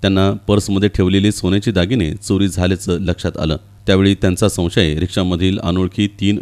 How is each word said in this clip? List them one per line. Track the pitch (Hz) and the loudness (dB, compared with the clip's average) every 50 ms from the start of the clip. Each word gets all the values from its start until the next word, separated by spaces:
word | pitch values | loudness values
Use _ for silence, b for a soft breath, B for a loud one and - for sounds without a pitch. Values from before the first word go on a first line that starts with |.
त्यांना | - 98 98 95 95 98 | -2 0 2 2 2 0
पर्समध्ये | 104 104 - - 104 101 - - 98 98 101 101 | 0 -2 -2 0 0 2 0 0 0 0 0 2
ठेवलेले | - - 95 92 92 98 98 107 | 2 2 2 2 2 2 2 2
सोन्याचे | 104 - - 90 95 104 101 120 | 0 0 -2 0 0 0 0 -2
दागिने | 101 92 87 95 127 120 85 76 85 | 0 0 0 0 0 0 -2 -2 -4
चोरी | - - - 101 95 98 | -6 -4 -2 0 0 0
झाल्याचं | 95 85 90 90 90 95 87 - 95 87 85 | 0 0 0 0 0 0 -2 -2 -4 -4 -2
लक्षात | 95 90 87 - - 87 80 | -2 -4 -4 -4 -4 -6 -6
आलं. | - 85 80 76 - - - - - - | -4 -4 -4 -4 -4 -8 -14 -20 -6 -2
त्यावेळी | - 95 95 95 98 98 | 2 2 4 4 4 2
त्यांचा | - - 90 87 - 110 101 | 2 0 0 0 0 0 0
संशय | - - 87 85 - - 92 78 76 78 | 0 0 -2 0 0 0 0 0 0 -2
रिक्षामधील | 87 90 - 101 92 90 90 82 92 92 95 101 | -4 -2 -2 -2 -2 -2 0 0 0 0 0 -2
अनोळखी | - 87 90 92 92 90 - - 104 | -2 -2 0 0 -2 -2 0 -2 -2
तीन | 101 - - 95 98 104 - | -2 -2 -2 -2 0 0 -2